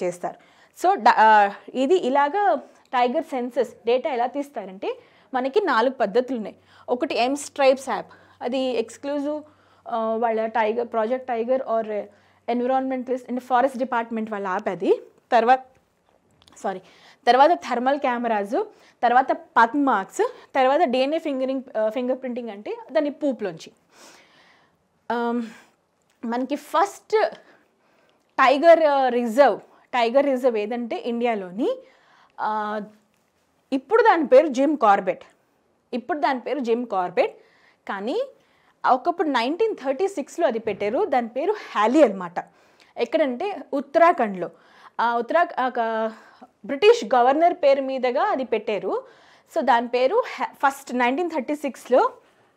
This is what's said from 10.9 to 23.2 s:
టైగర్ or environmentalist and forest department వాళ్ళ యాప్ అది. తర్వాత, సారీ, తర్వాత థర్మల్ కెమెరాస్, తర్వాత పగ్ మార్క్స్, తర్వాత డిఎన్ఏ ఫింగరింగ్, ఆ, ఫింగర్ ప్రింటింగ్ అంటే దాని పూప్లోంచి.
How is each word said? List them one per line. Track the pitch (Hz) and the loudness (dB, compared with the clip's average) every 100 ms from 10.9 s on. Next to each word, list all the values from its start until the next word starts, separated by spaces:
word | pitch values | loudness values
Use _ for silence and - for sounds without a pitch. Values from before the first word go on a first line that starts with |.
| 233 220 254 254 | -2 -2 -4 -4
టైగర్ | 233 233 262 | -6 -2 -2
or | - 226 214 208 202 _ _ _ - 240 | -2 -4 -4 -6 -8 _ _ _ -6 -2
environmentalist | 247 262 262 262 247 254 - | 0 -2 -2 -6 -4 -6 -6
and | 247 | -10
forest | - 247 262 240 | 0 2 2 -2
department | 262 - - 226 220 | -4 -4 -4 -6 -6
వాళ్ళ | 208 202 | -6 -4
యాప్ | 185 214 | -4 -4
అది. | 180 190 494 - _ _ | -4 0 0 -2 _ _
తర్వాత, | 240 226 262 262 _ _ _ _ _ _ _ _ - | 2 4 4 2 _ _ _ _ _ _ _ _ -12
సారీ, | 214 190 - _ - _ - | -10 -10 -14 _ -20 _ 2
తర్వాత | 240 294 | 6 6
థర్మల్ | 349 - 247 247 285 | 4 -2 -2 0 0
కెమెరాస్, | 277 240 240 214 202 277 415 - _ _ | -2 -2 -2 -2 -2 -4 -6 -10 _ _
తర్వాత | 240 247 269 | 2 2 2
పగ్ | 311 - - 233 294 | -2 -2 2 2 2
మార్క్స్, | 269 214 190 - 466 - - 285 | 2 0 -2 -2 -4 -4 -6 0
తర్వాత | 254 285 | 2 4
డిఎన్ఏ | 339 254 262 320 | 2 2 0 -2
ఫింగరింగ్, | 320 262 262 269 262 220 | -4 -4 -4 -6 -6 -4
ఆ, | 220 | -4
ఫింగర్ | 214 247 254 | -2 -4 -6
ప్రింటింగ్ | 254 240 233 | -6 -8 -10
అంటే | 202 214 466 453 | -12 -12 -12 -4
దాని | 285 294 | -2 -2
పూప్లోంచి. | 285 | -2